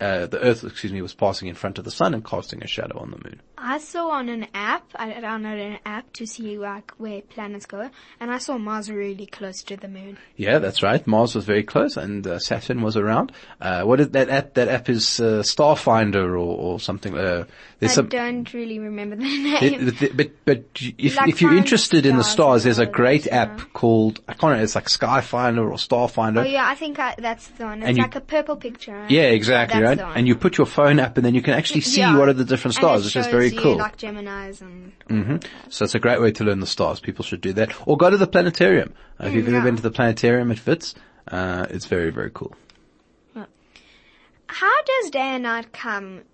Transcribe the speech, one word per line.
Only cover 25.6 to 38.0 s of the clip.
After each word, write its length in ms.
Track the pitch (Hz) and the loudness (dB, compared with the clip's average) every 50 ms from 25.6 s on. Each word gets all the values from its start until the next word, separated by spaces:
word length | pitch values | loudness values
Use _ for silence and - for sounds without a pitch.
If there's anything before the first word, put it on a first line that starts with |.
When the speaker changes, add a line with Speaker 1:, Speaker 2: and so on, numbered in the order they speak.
| 110 107 | 0 -2
Speaker 1:
or 60 | - | -2
Starfinder. 640 | - - - 131 120 123 117 - 117 110 110 107 117 | -6 -2 0 0 2 2 0 0 0 0 2 2 2
Speaker 2:
Oh, 40 | - | 0
yeah, 220 | 269 269 269 254 247 | 2 0 0 0 0
I 60 | 277 | -2
think 240 | 269 320 302 285 302 | -4 -6 -8 -6 -4
I, 160 | 269 247 - - | -4 -6 -6 -6
that's 200 | 233 226 226 - - | -6 -6 -8 -8 -12
that's 120 | - - - | -20 -14 -12
the 60 | 233 | -10
one. 80 | 214 214 214 | -10 -10 -6
Speaker 1:
And 80 | 220 240 | -2 0
Speaker 2:
It's 60 | 240 | 2
Speaker 1:
you 60 | 240 | 2
Speaker 2:
like 140 | 247 262 - | 2 0 -2
a 40 | 277 | -10
purple 360 | - - 311 302 294 302 294 | -10 -2 -2 -2 -2 -2 -8
picture, 360 | - - 240 247 - - 233 | -8 -8 -14 -14 -14 -16 -14
right? 180 | 202 202 208 208 | -14 -14 -2 2
Speaker 1:
Yeah, 120 | 247 160 156 127 | 4 4 6 6
exactly, 500 | 113 110 107 117 127 120 117 113 113 110 | 4 4 4 2 2 2 2 2 2 2
Speaker 2:
That's 80 | 110 120 | 4 4
Speaker 1:
right? 100 | 139 - | 2 0
Speaker 2:
the 60 | 92 | -2
one. 120 | - - 120 | -4 -2 0
Speaker 1:
And 100 | 120 127 | 4 4
you 60 | 127 | 2
put 220 | - - 185 - - | 4 2 0 2 2
your 80 | 139 | 0
phone 340 | - - - 143 143 147 151 | 2 4 4 6 6 6 4
up 160 | 131 120 - | 2 2 0
and 80 | 135 123 | 0 2
then 100 | 120 123 | 4 2
you 60 | 123 | 2
can 120 | 117 151 131 | 2 2 0
actually 260 | 135 160 - - 151 | 0 0 0 -2 -2
see 200 | - 247 262 196 | 0 0 0 2
Speaker 2:
Yeah. 160 | 190 180 156 139 | 4 6 6 6
Speaker 1:
what 100 | 139 139 | 6 6
are 40 | 135 | 4
the 100 | 127 127 | 2 0
different 320 | 107 131 123 - 127 113 | 0 0 0 0 -2 0
Speaker 2:
And 80 | 135 175 | 4 4
it 20 | |
Speaker 1:
stars, 180 | 165 127 104 98 | 4 4 4 2
which 120 | 104 - | 0 -2
is 80 | 131 120 | -2 0
Speaker 2:
shows 60 | 120 | 2
Speaker 1:
very 160 | 120 120 123 123 | 4 4 4 4
Speaker 2:
you, 80 | 110 226 | 2 4
Speaker 1:
cool. 160 | - - 110 | 4 4 4
Speaker 2:
like, 200 | 85 214 214 - | 4 0 -4 -6
Geminis 640 | - 226 214 208 208 202 202 196 196 196 196 196 - | -10 -12 -10 -10 -10 -10 -10 -10 -10 -12 -14 -16 -18
and 320 | 185 185 175 180 180 185 - _ - - | -18 -20 -20 -20 -20 -20 -20 _ -8 -4
Speaker 1:
Mm-hmm. 280 | 113 107 98 110 147 165 - - - - - - | -2 -2 0 -2 -4 -4 -6 -10 -18 -20 -20 -16
So 140 | - - 104 | -6 -4 -4
it's 80 | 101 - | -2 0
a 40 | 104 | 0
great 220 | - 117 127 101 | 2 2 2 4
way 120 | 117 110 | 4 2
to 120 | 107 - 110 | 2 2 0
learn 160 | 104 101 98 | 0 0 0
the 60 | 92 | -4
stars. 340 | - - - 90 76 76 - | -6 -2 -2 -2 -2 -2 -4
People 240 | - - 92 - 113 | -8 -10 -8 -8 -8
should 160 | - 92 90 | -8 -8 -6
do 120 | - 92 95 | -6 -4 0
that. 160 | 104 110 110 - - - - | 0 -2 -2 -2 -6 0 0
Or 80 | 151 | 2
go 140 | 143 | 4